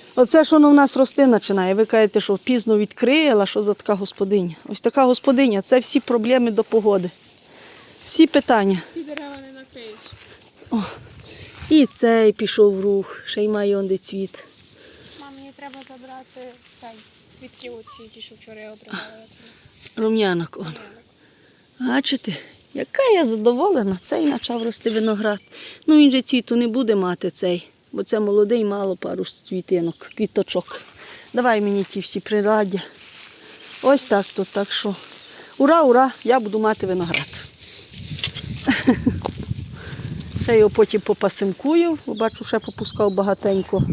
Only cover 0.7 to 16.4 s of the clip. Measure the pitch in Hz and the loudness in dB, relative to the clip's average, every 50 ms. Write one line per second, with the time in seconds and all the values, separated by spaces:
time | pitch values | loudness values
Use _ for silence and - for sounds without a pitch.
0.7 | 285 285 277 269 - 262 262 247 - - 277 262 233 202 - - 196 196 185 185 | 8 8 6 4 4 2 2 2 4 4 4 6 4 4 2 0 0 0 0 2
1.7 | 196 208 220 - 233 220 220 202 - 214 - - 196 190 - - 254 240 - 220 | 2 2 2 2 4 4 4 4 2 0 0 0 -2 -2 0 0 0 0 2 2
2.7 | 220 208 208 - - - 254 240 277 311 311 294 240 208 196 190 - 214 208 208 | 2 2 0 -2 -2 0 2 2 4 4 4 4 4 4 2 0 -2 -2 0 0
3.7 | 202 - - - 208 185 202 - - - 202 190 208 202 180 175 156 - - - | -2 -2 -2 -2 -2 -2 -4 -6 -6 -4 -2 0 0 0 0 -2 -6 -10 -12 -12
4.7 | 214 - - 233 - 277 262 247 254 - - 285 262 247 277 247 208 196 190 - | -6 -4 -2 0 2 4 4 4 2 2 2 2 4 4 4 2 2 0 0 2
5.7 | 254 254 226 - - 277 - - 240 233 214 240 254 254 240 233 208 208 214 - | 2 2 2 2 -2 -2 0 0 -2 0 2 2 2 2 2 2 0 0 0 2
6.7 | - 226 202 214 202 190 175 175 - - _ - - _ _ - - - - - | 2 2 2 2 2 2 0 -4 -10 -14 _ -20 -20 _ _ -20 -20 -20 -20 -20
7.7 | - - - - - - - - - - 320 - - 285 - - 247 214 196 196 | -20 -20 -20 -20 -20 -20 -14 -2 4 4 4 4 4 2 2 2 2 2 2 2
8.7 | 190 175 - - - 330 294 294 294 302 294 285 285 277 269 269 269 262 262 262 | 0 -2 -4 -10 -12 -12 -12 -12 -12 -14 -14 -14 -16 -18 -18 -20 -20 -20 -20 -20
9.7 | - 262 233 220 214 220 - - - - - - - - - - _ - - - | -20 -20 -18 -18 -18 -18 -18 -20 -20 -20 -20 -20 -20 -20 -20 -20 _ -20 -10 -6
10.7 | 254 220 185 - - - - - - - - - - - - - - - - - | -4 -4 -4 -6 -10 -14 -18 -20 -20 -20 -20 -20 -20 -20 -20 -18 -16 -10 -2 4
11.7 | 311 311 262 - - - 247 226 226 226 220 214 208 - 220 196 - - 208 208 | 4 4 4 4 0 0 2 2 4 4 4 4 2 2 -2 0 4 4 4 4
12.7 | 196 190 190 202 202 196 190 - - - - - - 214 208 214 214 208 202 202 | 4 2 0 0 0 0 -2 -4 -10 -16 -12 -8 -6 -4 -2 -2 -2 -2 0 0
13.7 | 202 196 196 190 190 190 - - 196 196 190 185 - - - - - - - - | 0 0 -2 -2 -4 -4 -6 -8 -8 -8 -8 -10 -12 -16 -20 -20 -20 -20 -20 -20
14.7 | - - - - - - - - - - 285 285 269 269 269 277 269 - 285 277 | -20 -20 -20 -20 -20 -20 -20 -20 -20 -20 -20 -20 -20 -20 -20 -20 -20 -20 -18 -16
15.7 | 262 269 262 - 262 247 247 262 262 262 262 _ - 262 | -16 -16 -18 -18 -20 -20 -20 -20 -20 -20 -20 _ -20 -20